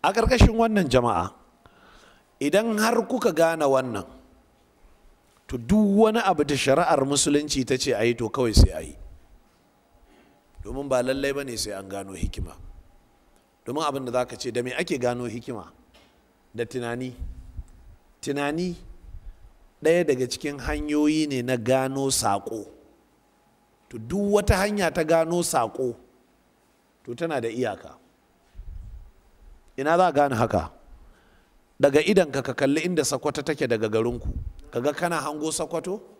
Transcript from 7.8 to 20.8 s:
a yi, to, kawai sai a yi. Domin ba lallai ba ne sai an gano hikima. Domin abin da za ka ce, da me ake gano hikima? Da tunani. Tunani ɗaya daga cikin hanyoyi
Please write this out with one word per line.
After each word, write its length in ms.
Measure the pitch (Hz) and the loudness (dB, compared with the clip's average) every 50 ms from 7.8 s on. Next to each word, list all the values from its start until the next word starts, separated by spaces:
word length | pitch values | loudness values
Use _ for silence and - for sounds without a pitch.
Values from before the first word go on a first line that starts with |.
| - 139 120 | 0 0 2
a 80 | 104 113 | 2 2
yi, 100 | 120 120 | 2 2
to, 140 | 113 117 107 | 0 -4 -4
kawai 260 | - 139 123 113 101 | 0 0 0 4 6
sai 160 | - - 95 90 | 6 6 6 4
a 40 | 78 | -8
yi. 140 | 80 - - - - - - - _ _ - _ _ _ _ _ _ _ _ _ _ _ _ _ _ _ _ _ _ _ _ _ _ _ _ - | -10 -12 -16 -18 -20 -20 -20 -20 _ _ -20 _ _ _ _ _ _ _ _ _ _ _ _ _ _ _ _ _ _ _ _ _ _ _ _ -16
Domin 260 | - 101 123 135 143 139 | -12 -10 -8 -8 -2 0
ba 140 | 131 123 | 0 0
lallai 300 | 123 127 131 139 143 139 | 2 0 -2 -2 -2 -2
ba 100 | 139 139 139 | -2 -4 -6
ne 120 | 131 117 | -6 -8
sai 160 | 107 - 104 | -8 -8 -8
an 160 | 101 98 98 95 | -8 -10 -10 -10
gano 240 | 98 98 98 98 | -10 -10 -10 -10
hikima. 400 | 95 87 - - - - - 78 71 - - - - - - - _ _ _ _ _ _ _ _ _ _ _ _ _ _ _ | -8 -6 -6 -6 -6 -8 -10 -10 -12 -18 -20 -20 -20 -20 -20 -20 _ _ _ _ _ _ _ _ _ _ _ _ _ _ _
Domin 180 | - 127 151 | -8 -4 -2
abin 220 | 160 147 135 139 131 | -2 -2 -2 -4 -6
da 80 | 123 | -2
za 120 | 117 127 123 | -2 -2 -2
ka 120 | - 120 | -2 -6
ce, 140 | - - 123 | -8 -8 -4
da 100 | 110 123 | -4 -4
me 100 | 120 127 123 | -4 -4 -4
ake 260 | 143 180 - 175 131 | -4 -2 -2 -2 -2
gano 240 | 127 123 120 120 123 | 0 -2 -2 -2 -6
hikima? 420 | 117 104 117 113 - 127 104 85 - _ _ _ _ _ - _ _ _ _ _ _ _ _ _ _ - | -8 -8 -10 -10 -10 -12 -12 -12 -16 _ _ _ _ _ -20 _ _ _ _ _ _ _ _ _ _ -8
Da 100 | 110 117 | -8 -8
tunani. 500 | - - 127 120 117 120 123 127 127 123 - - - - - - - - - - - - - - - - _ _ _ _ _ | -6 -6 -6 -6 -6 -6 -6 -8 -10 -10 -10 -12 -12 -12 -14 -18 -16 -14 -16 -16 -16 -20 -20 -20 -20 -20 _ _ _ _ _
Tunani 560 | - - 139 143 143 143 147 165 180 180 170 - - - - - - - - - - - - _ - - - _ - _ _ _ | -8 -6 -4 -2 -2 -4 -2 -4 -4 -4 -6 -10 -14 -20 -20 -20 -18 -18 -18 -16 -16 -18 -18 _ -20 -20 -20 _ -20 _ _ _
ɗaya 220 | - 156 170 175 175 | 2 2 4 4 4
daga 200 | 151 135 127 131 123 | 2 2 0 0 -4
cikin 300 | - - - 147 143 139 | -4 -8 -8 -8 -8 -6
hanyoyi 680 | 120 151 151 147 | -6 -6 -6 -4